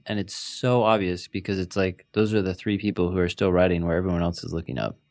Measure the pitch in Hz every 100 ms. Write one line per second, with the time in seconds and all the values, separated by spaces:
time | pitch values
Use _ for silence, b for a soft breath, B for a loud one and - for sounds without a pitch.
0 | - 104 92 - - - 127 123 110 110
1 | 92 90 - 98 90 95 90 98 95 87
2 | - 104 107 107 92 90 107 98 104 92
3 | 87 92 87 - 98 90 90 87 85 82
4 | 92 87 87 85 80 82 - 65 53 -
5 | _